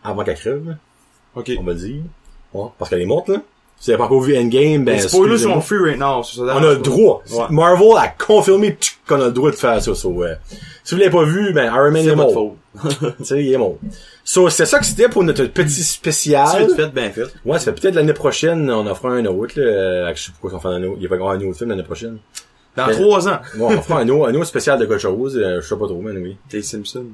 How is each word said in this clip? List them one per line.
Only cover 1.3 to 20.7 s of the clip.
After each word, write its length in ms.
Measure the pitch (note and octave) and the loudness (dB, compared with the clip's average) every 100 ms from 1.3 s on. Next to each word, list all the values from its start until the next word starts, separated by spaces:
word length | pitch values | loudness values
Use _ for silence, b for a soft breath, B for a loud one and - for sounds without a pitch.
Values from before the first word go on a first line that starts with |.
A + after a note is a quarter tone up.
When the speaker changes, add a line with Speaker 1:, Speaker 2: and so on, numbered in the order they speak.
| B2 | -14
Speaker 2:
Ok. 160 | A#2 B2 | -8 -6
Speaker 1:
On 40 | |
va 100 | F2+ | -6
dire. 280 | E2+ F#2+ C#3+ E3 - - - _ | -8 -8 -12 -14 -18 -20 -20 _
Ouais, 120 | G2 G#2+ _ | -12 -12 _
parce 120 | - | -6
qu'elle 120 | F2+ | -4
est 40 | F2+ | -2
morte, 240 | D3 F3+ | -2 -2
là. 80 | G3+ - _ _ _ | -6 -6 _ _ _
Si 60 | - | -2
vous 60 | |
avez 40 | A2+ | 0
pas 80 | A#2+ | 2
encore 160 | C3 | 2
vu 160 | C3 C3+ | 2 0
Endgame, 460 | A#2+ B2+ D3+ D3+ B2 | 2 2 2 2 2
ben, 100 | G#2 | 0
Speaker 2:
Mais 40 | |
spoiler 300 | F#2+ F#3 G3+ | 2 2 4
Speaker 1:
excusez-moi. 220 | A3+ A3 E3 | 4 2 0
Speaker 2:
sont 60 | |
free 160 | D#3 G#3 | 0 0
right 180 | E3+ C3+ | 0 0
now, 240 | C#3 C3 | -2 -2
ça, 140 | A2+ A#2+ | -6 0
ça 60 | |
Speaker 1:
On 40 | B2 C3+ | 2 4
a 160 | D#3 | 4
le 40 | C#3 | 4
Speaker 2:
dérange 40 | |
pas. 60 | C#3+ | 2
Speaker 1:
droit. 340 | C3 G#3+ A#2+ - | 6 6 4 -4
Speaker 2:
Ouais. 140 | A#2 A#2 | -4 0
Speaker 1:
Marvel 480 | D3+ E3+ F3+ G#3+ G#3+ | 4 4 8 8 8
a 100 | A2+ | 4
confirmé 640 | - - G#3 F#3+ G3 G#3 - | -4 2 4 6 4 2 0
tch, 200 | - - - | -6 -8 -2
qu'on 120 | C#3+ | 0
a 40 | B2 | 0
le 60 | |
droit 180 | A#2+ D3 | 2 0
de 60 | C#3 | 0
faire 260 | B2 A2+ | 0 0
ça, 140 | A#2 F#2 | 0 -4
ça, 120 | F#2+ | -4
ouais. 300 | F2 F2 D#2+ - B B B | -4 -6 -8 -16 B B B
Si 100 | - | -6
vous 60 | F3 | 0
l'avez 120 | F#3+ | 2
pas 120 | E3+ | 4
vu, 280 | D3+ F3 G#3 | 2 0 0
ben, 120 | D#3 A#2 | 0 0
Iron 160 | A#2+ C#3+ | 2 2
Man 120 | D#3 | 4
Speaker 2:
C'est 60 | D#3+ | 2
Speaker 1:
est 60 | D3+ | 4
Speaker 2:
pas 100 | C3+ | 2
de 80 | |
Speaker 1:
mort. 0 | |
Speaker 2:
faute. 800 | A2+ G#2+ G2 _ G#2 D#3 C#3 D3 - | 2 -2 -8 _ -10 -8 -4 -6 -8
<laughs> 20 | |
Speaker 1:
Tu 80 | - | -4
sais, 180 | C#3 | -2
il 100 | C#3 | 0
est 40 | C3 | 0
mort. 200 | G#2 E2+ - B B B | 0 -4 -14 B B B
So, 260 | - F#3 F3+ | -4 2 2
c'est 160 | D#3+ D#3+ | 2 2
ça 100 | C#4+ | 2
que 60 | A3 | 0
c'était 240 | - A#3+ | 2 2
pour 140 | A3+ | 2
notre 220 | E3+ C#3 B2 | 0 0 -2
petit 380 | - D3+ D3 | 0 -2 -2
spécial. 640 | E3 - E3 D3+ D3 C#3+ C#3+ | -4 -4 -4 -4 0 2 2
Speaker 2:
C'est 140 | E3 A3 | 2 2
vite 80 | D3+ | 2
fait, 120 | D3+ | -2
bien 160 | C3 A2 | -4 -6
fait. 160 | G2 - - | -6 -10 -8
Speaker 1:
Ouais, 140 | - D#3 | -4 -2
ça 80 | - | -2
fait 160 | G#3 | -2
peut-être 140 | F#3+ F3 | 0 2
l'année 180 | D3+ | 0
prochaine, 560 | D3+ C#3+ C3+ D#3+ E3 C#3+ | 2 0 0 -2 0 0
on 160 | A2+ G#2 | -2 -2
en 80 | F#2+ | -4
fera 180 | B2+ | -4
un 120 | B2 G#2+ | -2 -2
autre, 340 | F#2 A#2 - | -4 -6 -2
là. 60 | B2+ | 0
Euh, 480 | G2+ F#2+ F2+ F2 D#2+ | 0 0 -2 -4 -8
je 60 | - | -12
sais 60 | |
pas 60 | - | -12
pourquoi 160 | F#2+ F2+ | -12 -8
on 20 | |
fait 60 | F#2 | -6